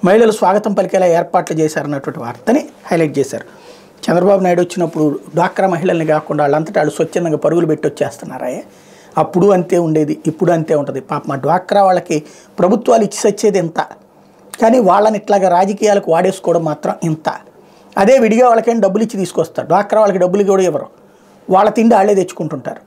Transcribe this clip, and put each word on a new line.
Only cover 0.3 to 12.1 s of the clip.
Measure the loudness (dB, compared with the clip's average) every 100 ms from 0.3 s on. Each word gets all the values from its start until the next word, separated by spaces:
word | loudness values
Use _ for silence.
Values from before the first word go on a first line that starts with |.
స్వాగతం | 2 0 0 0
పలికేలా | -2 0 0 2
ఏర్పాట్లు | 0 0 -2 -2 -2
చేశారన్నటువంటి | -2 -2 -6 -8 -8 -10
వార్తని | -12 -8 -2 -2 -2 -18 -4
హైలైట్ | -2 0 -2
చేశారు. | -4 -6 -14 -20 -20 -20 -20 -12 -2
చంద్రబాబు | 0 2 2
నాయుడు | 2 0
వచ్చినప్పుడు | 0 -2 -4 0 -2 -2 -6 -2
డ్వాక్రా | -2 0 -2
మహిళల్ని | 0 -2 -2 0
కాకుండా | -2 -2 -2
వాళ్ళంతటా | 0 0 0 -2
వాళ్ళు | -2 -2
స్వచ్ఛందంగా | -4 -2 -2 -2
పరుగులు | 0 0 0
పెట్టి | -2 -4
వచ్చేస్తున్నారా? | -4 -8 -8 -16 -10 -10 -10 -14 -20 -20 -20 -8 -4
అప్పుడు | -2 2 4
అంతే | 4 2 0
ఉండేది, | 0 0 -2 -2 -6
ఇప్పుడు | -2 0
అంతే | 0 0 -2
ఉంటది. | -2 -8
పాపం | -8 -10 -6
ఆ | -6
డ్వాక్రా | -2 -2 0 2
వాళ్ళకి | 4 2 0